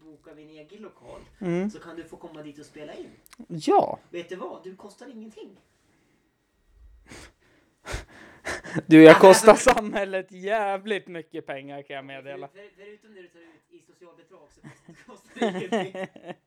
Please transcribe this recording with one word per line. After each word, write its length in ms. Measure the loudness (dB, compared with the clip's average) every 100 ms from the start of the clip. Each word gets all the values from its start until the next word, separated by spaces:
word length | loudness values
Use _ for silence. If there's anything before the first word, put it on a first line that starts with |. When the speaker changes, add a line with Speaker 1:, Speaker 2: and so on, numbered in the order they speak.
Speaker 1:
boka 340 | -20 -20 -20
min 160 | -20 -20
egen 320 | -20 -20 -20
lokal. 380 | -20 -20 -20 -20 -20 -12
Speaker 2:
Mm. 300 | -8 -6 -6
Speaker 1:
Så 100 | -10
kan 160 | -18 -20
du 80 |
få 120 | -20 -20
komma 260 | -20 -20
dit 160 | -20 -20
och 80 | -20
spela 280 | -20 -18
in. 160 | -18 -20 -20 -20 -20 -16
Speaker 2:
Ja. 500 | -8 0 0 0 -6 -14
Speaker 1:
Vet 180 | -16 -14
du 80 | -14
vad? 280 | -16 -16
Du 120 | -20 -20
kostar 300 | -20 -20 -20
ingenting. 500 | -20 -20 -20 -20 -20 _ _ _ _ _ _ _ _ _ _ _ -20 -20 -20 -20 -20 -20 _ _ _ _ _ -14 -14 -14 -20 -20 -18 -14 -14 -12 -10 6
Speaker 2:
Du, 160 | 12
jag 80 | 12
Speaker 1:
Ja, 20 |
men 80 | 12
Speaker 2:
kostar 300 | 10 10 8
Speaker 1:
alltså 200 | 6 4
Speaker 2:
samhället 640 | 2 -2 -6 -6 -8 -10
jävligt 720 | -12 -6 -4 -4 -6 -6 -10 -10
mycket 400 | -16 -14 -14 -14
pengar, 360 | -14 -14 -16
kan 140 | -14 -16
jag 80 |
meddela. 440 | -14 -18 -18 -18 -18
Speaker 1:
För-, 100 | -20
för-, 120 | -20 -20
förutom 380 | -20 -20 -20
det 80 | -20
du 60 | -20
tar 120 | -20
ut 300 | -20 -20 _
i 100 | -20 -20
socialbidrag 560 | _ -20 -20 -20 -20 -20
så 60 | _
kost-, 460 | -20 -20 -20 -20 -20
<laughs> 0 |
kostar 340 | -20 -20 -8
det 260 | -8 -8 -8
ingenting. 400 | -8 -8 -12 -16
Speaker 2:
<laughs> 80 | -16 -20 -20